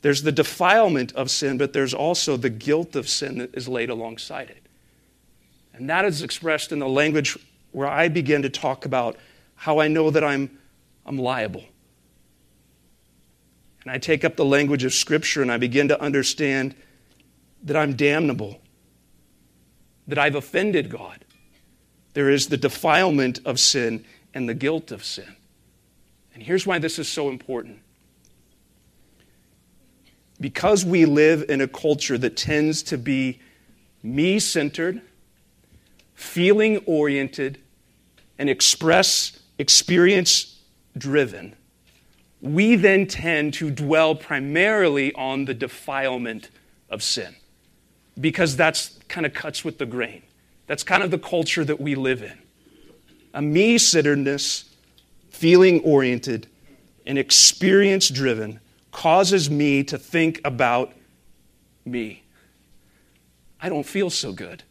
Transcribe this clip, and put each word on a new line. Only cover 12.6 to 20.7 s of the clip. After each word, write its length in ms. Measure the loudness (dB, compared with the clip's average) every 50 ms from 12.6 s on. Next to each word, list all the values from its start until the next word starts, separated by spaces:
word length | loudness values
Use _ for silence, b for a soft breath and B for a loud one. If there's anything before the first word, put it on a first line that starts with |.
| _ _ _ _ _ _ _ _ _ _ _ _ _ _ _ _ _ _ _ _ _ _ _ _ -14
And 80 | -10
I 60 | -10 -8
take 260 | 0 0 0 2 2
up 120 | -2 0
the 100 | 0 2
language 380 | 4 4 4 2 2 0 0 0
of 100 | 0 0
Scripture 480 | -2 0 0 0 -2 0 -2 -2 -2
and 100 | 0 0
I 60 | 0 0
begin 300 | -2 0 2 2 2 2
to 120 | 2 0
understand 760 | 0 -2 -2 0 0 -2 -2 -2 -2 -2 0 -2 -2 -4 -8 b b b b b b b b b b _ _ _ _ _ _ _ -8
that 120 | -4 0
I'm 200 | 0 0 0 0
damnable, 680 | 2 2 2 4 4 2 0 -2 -2 -6 -10 -12 -18 _ _ _ _ _ _ _ _ _ _ _ _ _ _ _ _ _ _ _ _ _ _ _ _ _ _ _ _ _ -6
that 100 | -2 0
I've 180 | 0 2 0
offended 540 | -2 -6 -2 -2 0 0 2